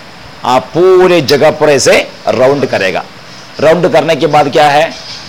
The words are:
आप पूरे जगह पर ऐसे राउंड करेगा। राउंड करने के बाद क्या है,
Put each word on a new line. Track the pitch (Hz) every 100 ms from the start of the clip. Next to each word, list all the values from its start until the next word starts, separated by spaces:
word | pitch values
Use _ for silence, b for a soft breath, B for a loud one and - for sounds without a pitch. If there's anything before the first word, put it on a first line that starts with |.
| - - - -
आप | 117 127
पूरे | - 156 185 185 180 175
जगह | 143 143 151
पर | - 220
ऐसे | 135 147 226 - - -
राउंड | 107 131 143 131
करेगा। | 110 95 82 - - - - - -
राउंड | 143 175 175
करने | 156 147 156
के | 156
बाद | 151 139
क्या | 156 147
है, | 139 160 - - -